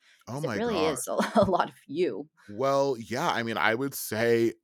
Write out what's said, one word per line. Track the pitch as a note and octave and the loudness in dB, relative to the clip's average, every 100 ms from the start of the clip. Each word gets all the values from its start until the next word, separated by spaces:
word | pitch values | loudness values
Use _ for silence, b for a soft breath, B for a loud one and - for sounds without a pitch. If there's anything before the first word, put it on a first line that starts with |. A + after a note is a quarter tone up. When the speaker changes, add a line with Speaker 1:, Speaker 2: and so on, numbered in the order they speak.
| b b b | b b b
Speaker 1:
Oh | B2+ | -6
Speaker 2:
'Cause | D3+ | -4
it | |
Speaker 1:
my | G#2 | -2
Speaker 2:
really | - - D#3+ | -2 0 0
Speaker 1:
god. | |
Speaker 2:
is | C3+ - | -2 -4
<laughs> | |
a, | - G#3+ - | -2 0 4
a | |
lot | G3+ F3 - | 4 4 0
of | - - | -6 -10
you. | C#3+ F3 G2 D3 _ - | -2 -2 -2 -10 _ -14
Speaker 1:
Well, | G#2 C3 C#3 C#3 A#2+ | -4 0 2 0 -2
yeah, | G#2 A#2 E3 | -4 -4 -2
I | G#2 | 0
mean, | A#2 G#2 | -2 2
I | F#2 A2+ | 2 2
would | C#3 | -2
say, | - - A2 A#2 A#2 A#2 - | -6 -6 0 4 4 4 0